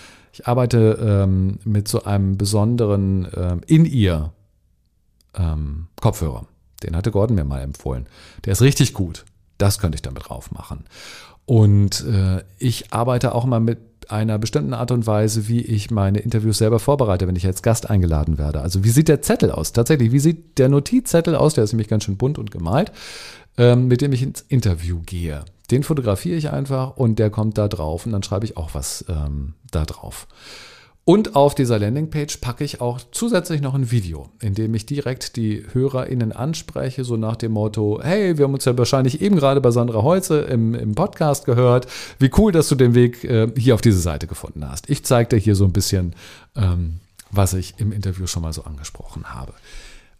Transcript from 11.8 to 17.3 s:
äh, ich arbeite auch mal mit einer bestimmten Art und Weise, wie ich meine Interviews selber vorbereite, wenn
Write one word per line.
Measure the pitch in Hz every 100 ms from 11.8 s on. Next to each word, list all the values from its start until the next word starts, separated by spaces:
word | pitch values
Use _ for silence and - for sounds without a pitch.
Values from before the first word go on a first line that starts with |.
| 98 -
äh, | - 101 95 92 - -
ich | 127 117 -
arbeite | 110 120 123 127
auch | 120 127
mal | 117
mit | 113 113 - _ -
einer | 107 110 104
bestimmten | 110 151 139
Art | 117 123
und | 123 110
Weise, | 104 107 113 107
wie | 117
ich | 113 107 -
meine | 110 98 101
Interviews | 117 113 110 104
selber | 110 113
vorbereite, | - 143 113 92
wenn | 92